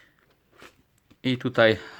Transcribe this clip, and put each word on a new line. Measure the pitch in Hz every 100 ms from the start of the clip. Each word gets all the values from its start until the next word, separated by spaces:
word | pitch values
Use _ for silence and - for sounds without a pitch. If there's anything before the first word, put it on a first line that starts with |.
| _ _ _ _ _ _ - _ _ _ _ _
I | 131 123
tutaj | 131 123 113 107 - -